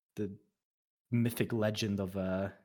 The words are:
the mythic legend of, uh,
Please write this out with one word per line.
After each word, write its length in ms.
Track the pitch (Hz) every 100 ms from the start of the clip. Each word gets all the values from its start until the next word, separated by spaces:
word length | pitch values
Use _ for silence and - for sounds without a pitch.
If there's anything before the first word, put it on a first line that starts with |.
| _ -
the 140 | 101 95 _ _ _ _ _ _ -
mythic 420 | 120 117 117 113
legend 440 | 117 107 107 110 101
of, 160 | 95
uh, 340 | 95 92 92 98 -